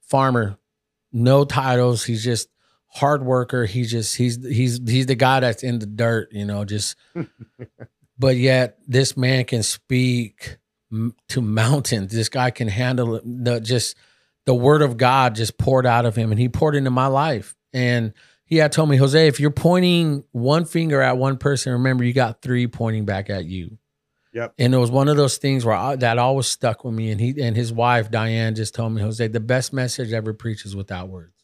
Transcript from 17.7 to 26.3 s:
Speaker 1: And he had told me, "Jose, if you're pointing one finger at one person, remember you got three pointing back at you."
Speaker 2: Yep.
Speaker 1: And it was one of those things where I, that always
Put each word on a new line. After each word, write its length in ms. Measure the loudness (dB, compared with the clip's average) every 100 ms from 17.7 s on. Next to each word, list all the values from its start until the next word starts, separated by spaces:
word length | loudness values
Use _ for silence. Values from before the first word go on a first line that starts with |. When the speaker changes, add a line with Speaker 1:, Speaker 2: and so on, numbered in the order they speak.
Speaker 1:
And 400 | -2 0 0 -2 -8 _ _
he 140 | _ 2
had 140 | 2
told 160 | 2 4
me, 80 | 4
"Jose, 300 | 6 6 4
if 120 | 4
you're 120 | 0
pointing 720 | 2 2 4 4 2 0 -2 -6
one 340 | -4 0 0 0
finger 340 | -2 0 2
at 180 | 2 2
one 200 | 0 0
person, 340 | -2 -2 -2
remember 300 | 0 0 2
you 80 | 0
got 300 | 0 0 -2
three 240 | -4 -2 -2
pointing 380 | -2 -4 -2 -2
back 240 | -4 -4
at 160 | -8 -6
you." 320 | -10 -10 -16 _ _ _ _ _
Speaker 2:
Yep. 220 | -10 -10 0
Speaker 1:
And 160 | 2
it 40 | 4
was 120 | 2
one 160 | 2 2
of 80 | 2
those 220 | 2 0
things 260 | -2 0
where 120 | 0 0
I, 200 | -2 -2
that 200 | 0 2
always 300 | 2